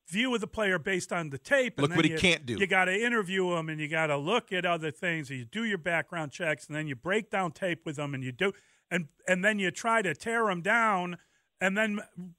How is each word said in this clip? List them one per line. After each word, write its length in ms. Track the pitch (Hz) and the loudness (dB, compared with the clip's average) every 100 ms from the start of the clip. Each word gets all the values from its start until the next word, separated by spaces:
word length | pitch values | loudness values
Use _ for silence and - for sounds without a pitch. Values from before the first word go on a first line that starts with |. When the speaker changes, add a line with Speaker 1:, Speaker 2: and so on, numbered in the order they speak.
| - | -8
Speaker 1:
view 260 | 185 254 | -2 0
of 60 | 233 | 0
the 60 | 214 | -2
player 320 | - 202 180 | -2 0 0
based 340 | 165 185 - | 0 -2 -2
on 180 | 180 160 | -4 -4
the 80 | 135 | -6
tape. 360 | - 277 247 - | 0 2 2 2
And 40 | |
Speaker 2:
Look 80 | 143 | 2
Speaker 1:
then 60 | 165 | 4
Speaker 2:
what 80 | 160 | 2
he 60 | |
Speaker 1:
you, 60 | 160 | 4
Speaker 2:
can't 280 | 185 156 131 | 4 4 0
do. 80 | |
Speaker 1:
you 120 | 113 190 | 0 2
gotta 280 | 190 185 | 4 4
interview 580 | 196 240 233 180 190 180 | 2 2 0 0 0 0
him, 140 | 175 160 | 0 -2
and 120 | 151 | -4
you 80 | 147 | -2
gotta 280 | 160 156 143 | 0 0 0
look 360 | 151 233 - | 0 0 0
at 120 | 185 | -2
other 260 | 175 170 156 | 0 0 -2
things. 380 | - 180 160 135 | -4 -2 -2 -4
You 140 | 131 | -8
do 200 | 117 214 | -8 -4
your 140 | 226 190 | -2 -2
background 540 | 170 165 - 175 147 | 0 -2 -2 -4 -6
checks, 340 | - 165 151 - | -4 -2 -2 -4
and 100 | 151 | -6
then 100 | 151 | -4
you 80 | 127 | -4
break 320 | 165 214 - | -2 -2 0
down 220 | 196 175 | -2 -2
tape 320 | - 185 160 | -2 -4 -4
with 120 | 170 147 | -6 -6
them, 180 | 143 | -4
and 80 | 139 | -4
you 80 | 131 | -6
do, 200 | 123 196 - _ _ - | -2 -2 -2 _ _ -4
and, 180 | 180 160 _ - | -4 -4 _ -2
and 180 | 185 | 2
then 140 | 202 214 | 2 2
you 120 | 185 | 0
try 300 | - 226 226 | -2 0 2
to 140 | 185 | 2
tear 340 | 147 233 233 214 | -2 -2 0 2
him 140 | 180 | 0
down. 560 | 175 233 226 190 175 175 _ _ _ - | 2 4 4 2 -2 -8 _ _ _ -2
And 160 | 190 196 | 0 2
then 240 | 220 208 - - 180 | 0 -2 -8 -14 -14